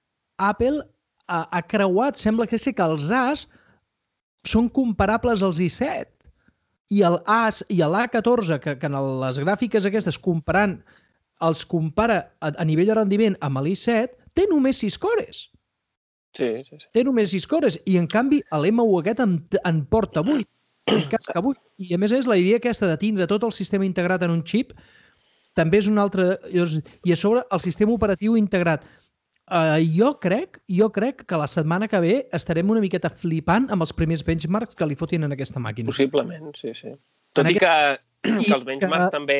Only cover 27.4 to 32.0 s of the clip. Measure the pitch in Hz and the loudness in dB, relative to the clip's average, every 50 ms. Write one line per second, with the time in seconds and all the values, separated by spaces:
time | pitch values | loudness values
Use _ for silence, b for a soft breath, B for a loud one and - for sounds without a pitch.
27.4 | 247 - 196 170 - 185 151 - 214 208 240 202 220 202 190 - 202 220 233 226 | 0 -2 -4 -4 -2 -4 -2 0 0 0 2 2 0 0 0 0 0 0 2 2
28.4 | 208 185 - 185 175 170 156 139 - b b b b b _ _ _ _ _ _ | 2 2 0 0 2 2 0 0 -4 b b b b b _ _ _ _ _ _
29.4 | _ - 185 170 160 160 151 160 165 165 160 175 220 277 277 - - 180 185 254 | _ -2 0 2 2 2 2 2 2 2 2 2 2 2 0 0 -2 -2 0 -2
30.4 | 370 - - - _ - 185 175 214 220 - 202 208 262 269 - - - 185 160 | -2 -6 -12 -16 _ -4 0 2 2 2 0 -2 -2 -2 -4 -6 -8 -6 -4 -4
31.4 | 147 143 - 175 156 156 170 185 214 220 - 190 | -4 -2 -2 -2 -2 0 0 -2 -2 0 0 2